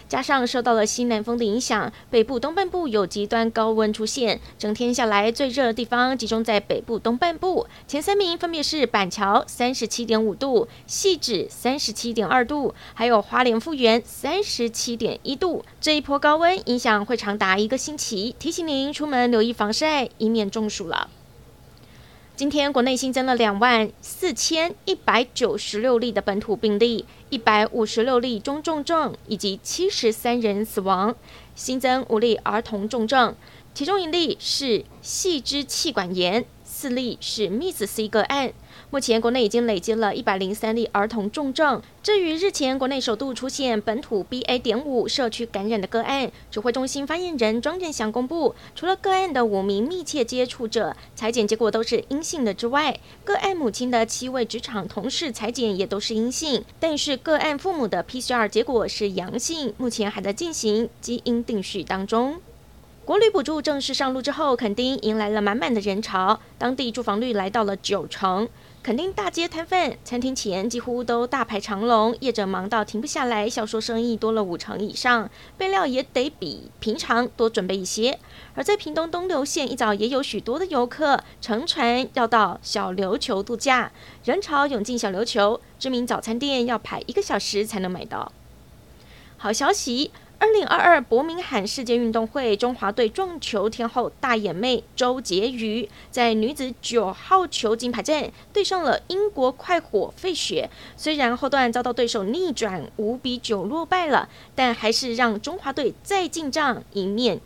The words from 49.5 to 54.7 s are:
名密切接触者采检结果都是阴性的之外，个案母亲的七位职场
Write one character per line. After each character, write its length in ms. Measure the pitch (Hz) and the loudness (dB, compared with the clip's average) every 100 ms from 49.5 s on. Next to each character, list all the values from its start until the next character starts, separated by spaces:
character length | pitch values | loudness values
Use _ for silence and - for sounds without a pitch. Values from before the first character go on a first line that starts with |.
| 196 | 2
名 260 | 196 202 262 | 0 0 0
密 180 | 370 | -2
切 200 | 285 302 | -4 -2
接 220 | 226 254 247 | -2 0 -2
触 220 | - 220 | -2 -4
者 280 | 226 170 - - - | -2 -2 -4 -14 -6
采 160 | 220 | -2
检 140 | 240 208 | 0 2
结 100 | 220 | 2
果 120 | 220 | 2
都 140 | 220 | 2
是 220 | 226 226 - | 0 -2 -2
阴 140 | 277 | -4
性 220 | 330 330 | -4 -2
的 100 | 226 | -2
之 140 | 190 233 | 0 0
外， 300 | 285 302 - - - | 2 0 -2 -12 -14
个 100 | - | -2
案 220 | 403 381 370 | 0 0 0
母 120 | 247 | -2
亲 220 | 196 247 | -2 0
的 160 | 233 226 | 2 0
七 220 | - 254 | -2 -4
位 160 | 254 | -2
职 160 | 220 233 | -2 -4
场 260 | - | -6